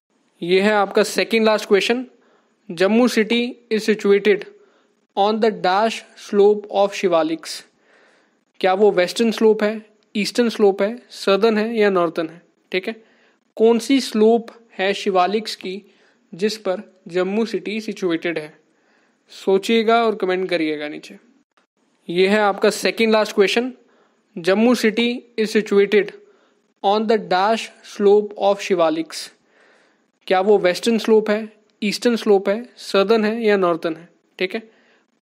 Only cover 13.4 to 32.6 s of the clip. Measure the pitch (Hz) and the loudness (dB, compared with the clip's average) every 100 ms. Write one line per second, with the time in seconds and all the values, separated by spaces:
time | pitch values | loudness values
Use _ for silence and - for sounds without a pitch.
13.4 | _ - 220 233 - 277 - 214 220 233 | _ 0 2 2 2 -2 0 2 4 2
14.4 | 226 - _ - 190 196 208 185 180 214 | -2 -18 _ -6 -4 -4 -2 0 0 -2
15.4 | 214 - 190 196 - _ _ _ _ 170 | -6 -12 -12 -12 -16 _ _ _ _ -6
16.4 | 214 214 190 185 - _ 180 175 185 214 | -4 -4 -6 -8 -10 _ -8 -4 -2 -2
17.4 | 220 185 175 220 214 196 185 165 175 160 | -4 -6 -6 -8 -8 -6 -4 -2 -4 -6
18.4 | 151 - _ _ _ _ _ _ _ - | -10 -16 _ _ _ _ _ _ _ -8
19.4 | - 190 196 226 220 233 226 208 185 185 | -2 0 2 0 2 2 0 -2 -4 -4
20.4 | 185 175 156 151 147 151 - 202 _ _ | -2 -2 -4 -6 -10 -12 -18 -20 _ _
21.4 | _ _ _ _ _ _ - 175 190 214 | _ _ _ _ _ _ -6 0 2 2
22.4 | 208 196 208 196 190 180 226 220 208 - | 0 2 0 0 -2 0 2 2 0 0
23.4 | 190 240 254 - _ _ _ _ _ 180 | 0 0 -4 -8 _ _ _ _ _ -6
24.4 | 165 196 233 240 220 214 240 247 - - | 0 2 2 2 0 0 -2 -4 -8 -6
25.4 | 214 220 208 202 202 208 - - _ _ | -2 -2 2 2 4 2 0 -6 _ _
26.4 | _ _ _ _ 196 214 220 220 175 185 | _ _ _ _ -2 0 0 -2 0 0
27.4 | 202 226 - - - - 202 208 208 - | 0 -2 -6 -18 -14 0 4 4 2 -2
28.4 | 196 202 - 180 160 160 160 - - _ | -2 -2 -2 0 0 0 -6 -14 -18 _
29.4 | _ _ _ _ _ _ _ _ - 185 | _ _ _ _ _ _ _ _ -2 0
30.4 | 196 202 180 180 233 220 226 220 214 214 | 2 2 2 0 0 0 2 2 2 -2
31.4 | 220 - _ _ 208 - 247 226 220 196 | -6 -16 _ _ -6 -2 -2 0 2 2
32.4 | 196 214 | 2 -4